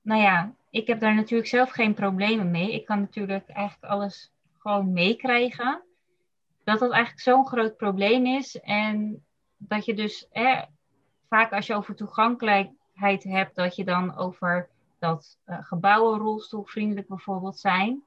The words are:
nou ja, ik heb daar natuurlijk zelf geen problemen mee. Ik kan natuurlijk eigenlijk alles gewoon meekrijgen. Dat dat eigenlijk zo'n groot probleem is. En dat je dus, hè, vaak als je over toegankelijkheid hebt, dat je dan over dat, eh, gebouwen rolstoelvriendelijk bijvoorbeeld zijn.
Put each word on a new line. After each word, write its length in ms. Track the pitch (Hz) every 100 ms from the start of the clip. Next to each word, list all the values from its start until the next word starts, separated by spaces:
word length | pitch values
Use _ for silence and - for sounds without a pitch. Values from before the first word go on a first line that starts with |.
nou 200 | 208 220
ja, 340 | 202 180 190 - _
ik 160 | - 220
heb 140 | 226
daar 140 | 220
natuurlijk 340 | 214 220 233 220
zelf 220 | 240 254
geen 240 | - 220
problemen 560 | 214 202 190 202 226 180
mee. 220 | 170 190
Ik 100 | 220
kan 160 | - 208
natuurlijk 480 | 202 - 196 196 190
eigenlijk 440 | - 202 - -
alles 400 | 202 202 - - _ _ _
gewoon 340 | 214 202 190
meekrijgen. 920 | 180 180 233 262 240 247 - 240 311 - _ _ _ _ _ _ _
Dat 140 | - 214
dat 120 | 247
eigenlijk 320 | 226 233 -
zo'n 240 | - 254 262
groot 300 | 240 220 -
probleem 500 | 202 196 202 254 254
is. 340 | 262 262 -
En 640 | - 208 214 214 214 214 _ _ _ _
dat 280 | 208 214
je 100 | 214
dus, 320 | 208 214 - -
hè, 320 | - 240 262 - _ _ _ _ _ _
vaak 240 | 220 226
als 140 | 196 202
je 80 |
over 200 | 208 202
toegankelijkheid 1300 | 202 214 - 226 240 226 202 196 - _ _ 202 196
hebt, 300 | 196 190 190 -
dat 200 | 180 180
je 80 |
dan 320 | 190 180 180 -
over 520 | 185 180 180 175 175 _ _ _
dat, 400 | 170 160 - _
eh, 140 | - 175
gebouwen 580 | 156 175 196 214 226 214
rolstoelvriendelijk 920 | 214 214 - 220 202 - 214 202 196
bijvoorbeeld 500 | 185 - 190 185 190
zijn. 440 | 202 185 202 269